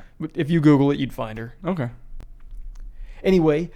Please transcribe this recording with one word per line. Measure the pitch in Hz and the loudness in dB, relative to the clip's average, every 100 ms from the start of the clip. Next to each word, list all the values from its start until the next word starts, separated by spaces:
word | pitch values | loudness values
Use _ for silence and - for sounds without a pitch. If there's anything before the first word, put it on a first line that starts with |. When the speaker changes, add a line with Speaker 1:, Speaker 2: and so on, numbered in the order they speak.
| - - | -12 -12
Speaker 1:
But | 156 | -8
if | - 147 | -4 0
you | 170 | 4
Google | 151 143 139 | 6 6 6
it, | 143 | 0
you'd | 139 | -2
find | - 113 110 | -6 -8 -8
her. | 117 - | -12 -10
Speaker 2:
Okay. | 170 180 120 117 - - - - - - - - - - - - | -6 -4 -4 -8 -14 -14 -14 -16 -16 -14 -12 -12 -14 -14 -14 -4
Speaker 1:
Anyway, | - 190 160 151 170 | 2 4 4 2 -2